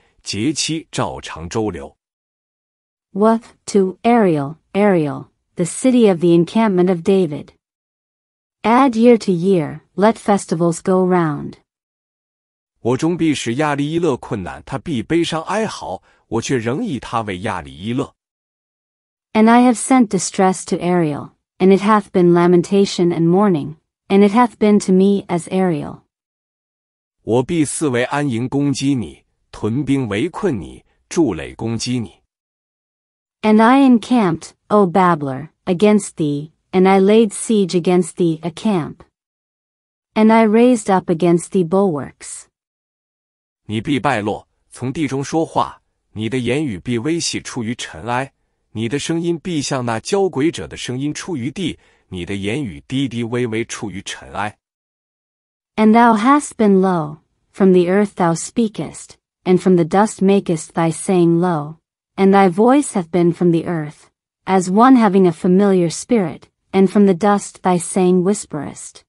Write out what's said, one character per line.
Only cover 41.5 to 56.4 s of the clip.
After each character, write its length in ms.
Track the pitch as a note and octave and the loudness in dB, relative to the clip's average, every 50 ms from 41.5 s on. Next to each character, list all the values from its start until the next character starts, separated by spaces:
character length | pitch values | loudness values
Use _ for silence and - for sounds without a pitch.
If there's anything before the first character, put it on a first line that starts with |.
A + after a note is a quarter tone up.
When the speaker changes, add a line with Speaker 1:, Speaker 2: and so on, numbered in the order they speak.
Speaker 2:
thee 160 | - G3 F3+ D#3+ | -2 -2 -2 0
bulwarks. 800 | F#3 F#3+ G3+ G3 D#3+ C#3+ B2 - - _ - - - - - _ _ _ _ _ _ _ _ _ _ _ _ _ _ _ _ _ _ _ _ _ _ _ _ | 0 0 0 0 -2 -4 -8 -10 -16 _ -20 -20 -20 -20 -20 _ _ _ _ _ _ _ _ _ _ _ _ _ _ _ _ _ _ _ _ _ _ _ _
Speaker 1:
你 140 | - G#2+ A2+ | -8 -6 -6
必 180 | G#2+ - C#3+ B2+ | -4 -2 -4 -2
败 220 | G2 D3 C3 A2 | 0 0 -2 -2
落， 280 | G2+ G#2+ G2 - - _ _ _ _ _ | -2 -4 -6 -6 -8 _ _ _ _ _
从 220 | - - - B2+ | -16 -10 -10 -8
地 160 | C3+ E3+ D#3 B2+ | -6 -6 -6 -6
中 160 | B2+ C3+ C#3+ | -4 -6 -6
说 220 | - - D#3+ E3 | -4 -4 -4 -4
话， 360 | D#3 - D#3 A2+ - - - _ _ _ _ _ _ | -4 -2 -4 -4 -4 -6 -18 _ _ _ _ _ _
你 160 | - G2+ A2 A2+ | -12 -8 -8 -6
的 100 | G#2+ C3 | -4 -4
言 280 | A#2+ A2 A#2+ D3 D#3+ | -4 -2 -2 -2 -2
语 120 | C#3+ G2+ F2 | -4 -6 -8
必 200 | - - B2 A#2 | -6 -6 -6 -4
微 220 | A2+ D3+ E3 E3+ | -4 -4 -4 -4
细 200 | C#3+ - - - | -4 -6 -8 -8
出 240 | - - - C3 A#2 | -10 -10 -10 -8 -6
于 100 | G#2+ B2 | -6 -8
尘 300 | - - - - D#2+ E2+ A#2 | -8 -10 -14 -14 -14 -8 -6
埃， 260 | A#2+ B2 C3+ C3 _ _ _ _ _ _ _ _ | -6 -6 -6 -8 _ _ _ _ _ _ _ _
你 180 | - G#2+ A2+ A#2 | -10 -8 -6 -6
的 100 | A#2 C#3+ | -6 -6
声 220 | - - E3 E3 | -6 -4 -6 -4
音 180 | E3+ E3+ E3+ D#3+ | -4 -4 -6 -6
必 220 | - F#3+ F3 D3+ | -6 -6 -6 -6
像 240 | C3 - D3+ C3+ B2 | -4 -4 -4 -6 -4
那 140 | A#2+ A2+ A2 | -4 -6 -6
交 280 | - - G3 G3 G3 F#3 | -6 -4 -2 -2 -2 -2
鬼 240 | - C3 C#3+ E3+ | -2 -2 -2 -2
者 160 | - - E2+ D2 | -2 -6 -10 -14
的 80 | - | -14
声 240 | D#2 - - B2 B2+ | -14 -12 -10 -8 -8
音 140 | C#3 D3 D3 | -6 -8 -8
出 240 | - - - F3+ C3+ | -8 -10 -10 -8 -8
于 120 | A2+ C#3+ | -8 -8
地， 260 | C#3 - F#3 C#3 F#2+ - _ _ _ _ _ - | -8 -6 -8 -8 -8 -10 _ _ _ _ _ -14
你 160 | F#2 F2+ F2 | -12 -12 -10
的 100 | E2 G2+ | -8 -8
言 260 | G2+ F#2+ G2+ A2 D3 D3 | -8 -6 -6 -6 -6 -6
语 200 | G#2+ D2+ C#2+ - - | -8 -10 -14 -12 -8
低 200 | C3+ C3 C#3 B2 | -6 -4 -4 -4
低 160 | A#2 A#2 A#2+ | -6 -6 -8
微 240 | A2+ A#2+ B2 B2 A#2 | -6 -4 -4 -4 -4
微 160 | A2 A2 A#2 | -4 -6 -6
出 240 | - - - - G#2 | -8 -10 -12 -12 -10
于 120 | E2+ F#2+ | -10 -12
尘 320 | - - - - - C2 C#2+ | -12 -14 -16 -16 -16 -14 -10
埃。 240 | F2 G2+ - - _ _ _ _ _ _ _ _ _ _ _ _ _ _ _ _ _ _ _ _ _ _ _ _ - | -8 -8 -8 -10 _ _ _ _ _ _ _ _ _ _ _ _ _ _ _ _ _ _ _ _ _ _ _ _ 0
Speaker 2:
And 160 | A3 A3 G#3+ | 4 4 6
thou 240 | A#3 A#3+ A#3+ A3+ G#3+ | 6 6 4 4 2
hast 340 | G#3+ C4 C#4+ D4 | 2 2 2 2